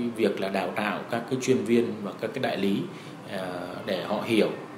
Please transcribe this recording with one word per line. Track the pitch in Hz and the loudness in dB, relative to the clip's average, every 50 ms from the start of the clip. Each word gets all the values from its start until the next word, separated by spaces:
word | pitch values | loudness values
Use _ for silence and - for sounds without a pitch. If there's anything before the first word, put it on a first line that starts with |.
| 120 120 113 | -2 -4 0
việc | 110 110 98 98 - | 2 2 2 4 2
là | 98 98 | -2 0
đào | 98 98 92 90 98 | 0 0 0 0 -2
tạo | - 104 104 92 78 - - | 0 0 0 0 -2 -4 -2
các | - 117 117 - | -4 -4 -2 -2
cái | 131 127 | -2 -2
chuyên | - 135 127 113 | 4 4 4 4
viên | 104 107 117 117 117 110 104 107 104 | 6 6 6 6 6 4 -2 -4 -6
và | 95 90 - | -6 -6 -4
các | - 110 - | -6 -4 -2
cái | 131 123 | -2 -2
đại | 117 - 92 | -2 0 0
lý, | 98 98 101 127 170 - - - - - - - - - | 2 2 2 2 0 -4 -8 -12 -12 -14 -14 -14 -12 -8
ờ, | 104 95 92 92 90 87 87 90 90 92 101 | -6 -6 -4 -4 -6 -6 -6 -8 -8 -8 -4
để | 107 98 90 87 | -2 -2 -2 0
họ | 90 104 104 - | -2 -2 -2 2
hiểu | - 117 107 95 - - - - - - | 4 6 6 6 4 2 -4 -8 -10 -12